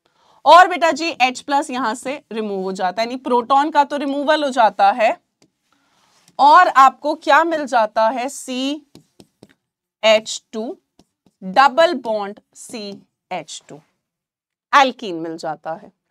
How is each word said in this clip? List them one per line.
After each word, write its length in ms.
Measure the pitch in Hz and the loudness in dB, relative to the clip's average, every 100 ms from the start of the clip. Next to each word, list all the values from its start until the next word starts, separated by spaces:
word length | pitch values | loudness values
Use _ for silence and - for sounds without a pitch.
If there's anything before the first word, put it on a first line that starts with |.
| _ _ _ _ | _ _ _ _
और 240 | 277 320 370 | 6 8 8
बेटा 220 | 349 330 | 2 -2
जी 180 | 277 330 - | -2 -6 -2
एच 180 | 254 254 | -4 -4
प्लस 300 | - 285 294 | -4 -4 -4
यहां 240 | 254 240 | -6 -6
से 280 | 247 254 285 - | -6 -10 -12 -10
रिमूव 300 | 220 214 196 | -10 -8 -6
हो 100 | 190 | -6
जाता 300 | 190 185 185 | -6 -6 -6
है, 60 | 233 | -8
यानी 80 | 254 | -8
प्रोटॉन 540 | - 240 233 269 302 | -2 -2 0 0 2
का 140 | 302 | 0
तो 120 | 277 285 | 0 -2
रिमूवल 480 | 277 277 285 311 | -6 -4 -2 0
हो 60 | 285 | -2
जाता 400 | 254 214 196 196 | 0 0 2 0
है 260 | 180 226 349 _ _ _ _ _ _ _ _ _ _ _ - | 2 -2 -4 _ _ _ _ _ _ _ _ _ _ _ 0
और 300 | 277 330 359 | 6 6 6
आपको 460 | 254 269 254 294 | 6 4 4 -6
क्या 300 | 311 320 285 | -4 0 2
मिल 200 | 330 320 269 | 2 -2 -2
जाता 420 | 247 214 226 220 | -2 0 0 -2
है? 200 | 240 254 | -2 -8
सीएच 540 | - - 254 269 294 - - _ _ _ _ _ _ _ _ _ _ - 320 220 - _ | -10 -10 -8 -6 -8 -14 -20 _ _ _ _ _ _ _ _ _ _ 0 0 -2 -14 _
टू, 240 | 220 233 381 _ _ _ _ _ _ | -12 -10 -12 _ _ _ _ _ _
डबल 520 | 190 196 277 254 339 | -4 2 4 4 0
बॉन्ड 460 | 277 240 214 202 208 _ | 0 -6 -8 -8 -14 _
सीएच 1080 | - - 240 202 202 _ _ - 180 147 - - | -20 -18 -16 -16 -18 _ _ -14 -14 -14 -18 -20
टू, 120 | 147 _ _ _ _ _ _ _ _ _ | -20 _ _ _ _ _ _ _ _ _
एल्कीन 420 | 269 269 - 214 | 0 0 -2 -10
मिल 220 | 165 165 165 | -10 -10 -10
जाता 360 | 165 - 165 | -12 -12 -12
है। 200 | 165 - _ _ | -14 -16 _ _